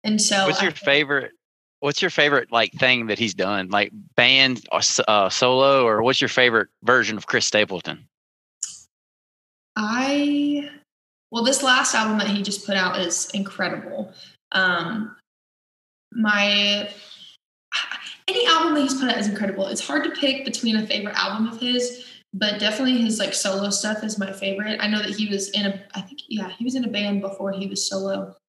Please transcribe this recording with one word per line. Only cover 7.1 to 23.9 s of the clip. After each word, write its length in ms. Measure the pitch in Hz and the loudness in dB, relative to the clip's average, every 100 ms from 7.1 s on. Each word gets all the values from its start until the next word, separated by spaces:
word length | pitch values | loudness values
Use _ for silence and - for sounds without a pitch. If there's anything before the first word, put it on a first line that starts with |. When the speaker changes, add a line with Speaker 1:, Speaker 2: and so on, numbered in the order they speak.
| 107 | -4
Speaker 2:
of 80 | |
Chris 200 | - 120 | -2 0
Stapleton? 600 | - 107 101 92 78 76 - _ _ _ _ _ - - _ _ _ _ _ _ _ _ _ | 2 2 0 -2 -8 -12 -16 _ _ _ _ _ -12 -12 _ _ _ _ _ _ _ _ _
Speaker 1:
I, 920 | 214 214 240 269 285 285 285 294 294 285 - _ _ _ _ _ | -6 -4 -2 0 2 2 2 0 -2 -6 -16 _ _ _ _ _
well, 120 | 226 | -2
this 200 | 233 277 | 2 2
last 320 | 269 254 262 | 4 4 2
album 220 | 226 220 214 | 0 0 0
that 80 | 202 | 0
he 140 | 202 | -2
just 220 | 202 - | -2 -6
put 100 | - | -4
out 240 | 190 180 190 | -2 0 -2
is 300 | 175 - - | -2 -4 -4
incredible. 800 | 202 196 - 180 - - - 202 - - _ _ | -6 -6 -6 -6 -6 -8 -10 -10 -12 -20 _ _
Um, 640 | 190 185 175 165 - 220 - _ _ _ _ _ _ _ _ _ | 0 2 0 -2 -6 -8 -12 _ _ _ _ _ _ _ _ _
my, 800 | 233 214 208 202 202 202 202 208 - - - - _ _ _ _ - - - - - - | 0 2 2 2 2 2 0 -4 -12 -20 -20 -20 _ _ _ _ -8 -6 -12 -14 -10 -4
any 180 | 427 480 | 0 4
album 280 | 320 320 | 4 4
that 60 | 302 | 2
he's 180 | 254 - | 2 0
put 100 | 254 | 0
out 80 | 214 | 0
is 100 | 208 | -2
incredible. 400 | 196 196 190 190 | -2 -4 -2 -4
It's 180 | - | -4
hard 180 | - 294 | -4 -2
to 80 | 302 | -2
pick 320 | - 277 262 | 0 0 0
between 300 | 254 - 233 | -6 -4 0
a 100 | 220 | 0
favorite 300 | 214 208 202 | 0 -4 -2
album 320 | - 196 208 226 | -2 -2 -2 -4
of 120 | 233 | -2
his, 460 | 247 247 247 - - - _ | -2 -2 -2 -8 -18 -20 _
but 260 | 190 208 - | -4 -4 -2
definitely 420 | 208 214 262 247 | -2 0 0 2
his, 180 | 226 - | 0 0
like, 140 | - | -2
solo 360 | - 202 190 202 | -2 -2 -2 -2
stuff 340 | 196 214 | -2 -2